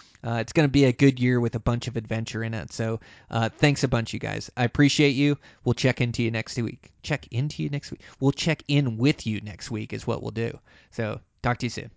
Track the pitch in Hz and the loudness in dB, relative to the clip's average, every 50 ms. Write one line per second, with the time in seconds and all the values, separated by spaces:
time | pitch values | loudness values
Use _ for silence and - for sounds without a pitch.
0 | - _ _ _ - 113 117 117 113 - - 170 151 139 131 143 139 127 120 - | -20 _ _ _ -6 -4 -4 -4 -4 0 2 4 4 6 6 6 6 6 6 6
1 | 139 139 131 123 123 127 123 120 120 113 - 113 - 123 117 120 - 120 113 - | 6 6 6 4 2 2 2 2 2 0 -2 -2 -2 0 -2 -2 -2 -6 -6 -6
2 | 113 - 117 113 113 - - 110 113 113 113 107 76 - - - 113 110 113 107 | -6 -4 -4 -4 -4 -6 -6 -6 -6 -6 -6 -8 -10 -10 -6 -4 -4 -4 -4 -6
3 | - - - - - - - 113 113 110 - - 156 147 139 - - 123 127 117 | -8 -14 -20 -20 -12 -6 -2 0 0 -2 0 2 2 2 2 2 0 0 0 0
4 | 113 - - 113 110 104 101 104 - - - 127 120 117 - - 147 139 - - | -2 -4 -8 -8 -8 -6 -6 -8 -8 -8 -4 -2 -2 0 4 4 4 4 6 4
5 | 151 143 127 127 143 143 143 - _ - - _ - 123 120 - - 127 123 - | 4 4 4 4 2 2 2 0 _ -20 -14 _ -2 -2 0 2 2 0 2 2
6 | 123 120 113 - 120 113 117 110 - - - 123 117 - - - - - _ _ | -2 -2 -2 -2 -2 -2 -2 -4 -6 -6 -6 -4 -4 -6 -6 -10 -18 -20 _ _
7 | - - 151 - - - - 117 139 151 - - 156 147 143 139 - - - - | -6 -6 -6 -6 -6 -6 -6 -4 -4 -4 -4 -6 -6 -6 -6 -8 -8 -10 -16 -16
8 | - - - - 135 139 139 - - 170 151 - - - 143 143 143 123 110 110 | -16 -18 -8 -2 0 0 0 0 0 0 0 -2 -2 0 2 2 2 2 0 0
9 | 123 147 - - - 113 107 98 95 104 85 - - - 117 104 110 - 113 107 | 2 2 2 0 -2 -6 -4 -6 -6 -10 -14 -12 -10 -8 -8 -8 -8 -8 -10 -8
10 | - 120 113 - - 110 107 113 117 120 - - _ _ _ _ _ _ - - | -4 -4 -4 -4 -6 -8 -6 -6 -6 -6 -6 -10 _ _ _ _ _ _ -8 -6
11 | 113 104 104 - - _ _ _ - 123 123 - 127 117 - 107 - - - | -6 -6 -6 -8 -12 _ _ _ -2 -2 -2 -2 -4 -6 -6 -8 -12 -14 -16